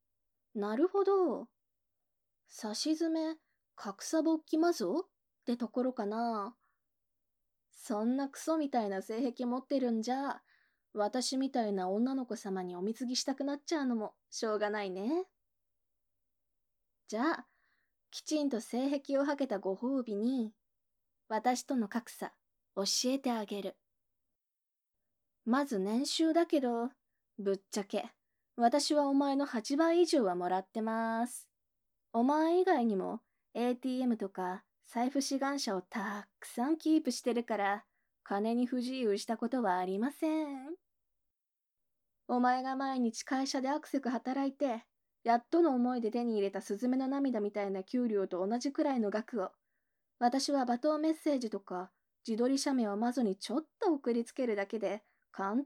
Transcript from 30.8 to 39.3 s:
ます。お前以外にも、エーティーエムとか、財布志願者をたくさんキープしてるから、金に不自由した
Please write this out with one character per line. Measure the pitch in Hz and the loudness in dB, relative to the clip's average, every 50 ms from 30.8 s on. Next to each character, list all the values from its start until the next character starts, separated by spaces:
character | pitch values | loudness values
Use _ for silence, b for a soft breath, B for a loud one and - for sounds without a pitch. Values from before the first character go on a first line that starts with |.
ま | 220 220 226 226 226 226 226 226 240 | -4 -2 -2 -2 -2 -2 0 -2 -2
す。 | 240 - - - _ _ _ _ _ _ _ _ _ _ _ _ _ - | -4 -6 -12 -18 _ _ _ _ _ _ _ _ _ _ _ _ _ 0
お | 233 240 | 2 2
前 | 262 294 302 320 320 339 359 | 4 4 4 4 4 6 4
以 | 370 | 6
外 | 381 359 269 240 | 4 4 4 4
に | 226 208 | 2 2
も、 | 185 180 180 190 226 _ _ _ _ _ _ - | 0 0 -2 -4 -8 _ _ _ _ _ _ -4
エ | 226 240 247 | -2 0 0
ー | 247 | 0
テ | 240 - 262 | 0 -2 -2
ィ | 254 254 | -2 0
ー | 262 | 2
エ | 247 | 2
ム | 226 220 | 0 0
と | 202 190 | -2 -6
か、 | - - 185 180 185 208 - _ _ _ _ - | -4 -4 -4 -4 -4 -6 -10 _ _ _ _ -8
財 | - 240 240 254 | -4 -2 0 0
布 | - 277 | 0 0
志 | 269 - 277 262 | -2 0 -2 -2
願 | 269 269 285 277 | -2 -2 -2 -2
者 | - 240 196 185 | -2 -2 -2 -4
を | 185 | -4
た | - - 233 196 208 202 208 202 _ _ - | -6 -6 -6 -4 -4 -6 -8 -10 _ _ -20
く | - - | -18 -12
さ | - - 240 285 | -6 -2 0 0
ん | 320 | 0
キ | 320 - 320 311 311 | 0 2 4 4 4
ー | 311 | 4
プ | 254 | 2
し | 247 - | -4 -2
て | - 247 | -2 -2
る | 233 240 233 | -2 -2 -2
か | - 233 208 | -2 -2 0
ら、 | 202 196 202 214 - _ _ _ _ _ _ _ - | 0 0 0 -2 -4 _ _ _ _ _ _ _ -8
金 | - 196 202 208 226 233 | -4 -2 0 0 2 2
に | 240 247 | 2 0
不 | 240 - 254 | 0 0 -2
自 | 233 247 262 | -2 -2 -2
由 | 262 254 214 196 208 | 0 0 2 0 0
し | - | 0
た | - | -4